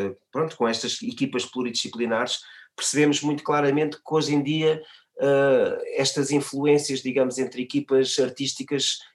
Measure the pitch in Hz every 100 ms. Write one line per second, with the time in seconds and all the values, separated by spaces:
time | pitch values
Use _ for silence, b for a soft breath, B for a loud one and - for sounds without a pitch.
0 | 98 - _ - 156 - 117 113 117 -
1 | 113 - 135 123 - 127 120 117 - 113
2 | 117 113 120 - B B B - - 139
3 | 147 143 147 147 - 147 143 143 151 -
4 | - 156 143 147 139 156 156 156 B B
5 | B - 139 139 139 127 95 98 - -
6 | 139 151 135 147 143 135 147 147 143 131
7 | 131 127 127 123 127 127 123 143 143 135
8 | 131 - 127 - 135 - 135 139 - -
9 | B